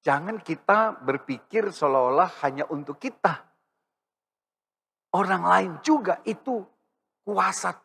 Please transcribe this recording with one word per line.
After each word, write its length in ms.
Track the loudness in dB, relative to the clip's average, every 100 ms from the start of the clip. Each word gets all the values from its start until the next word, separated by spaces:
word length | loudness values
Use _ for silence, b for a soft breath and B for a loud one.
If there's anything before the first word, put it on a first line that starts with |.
Jangan 400 | 0 0 -2 -10
kita 560 | -8 -6 2 2 2 -2
berpikir 720 | -4 -4 -4 -10 _ -2 -2
seolah-olah 720 | 0 2 4 4 4 2 0
hanya 240 | -4 -2 -6
untuk 240 | -6 -8 -10
kita. 400 | -10 -2 -2 -2 -12 _ _ _ _ _ _ _ _ _ _ _ _ _ _ _ _
Orang 320 | -2 2 0 4
lain 260 | 2 2 -6 2
juga 400 | 2 2 -2 -4
itu 320 | -6 -4 -6 -6 _ _ _ _ _
kuasa 560 | -4 0 0 0 -6 -6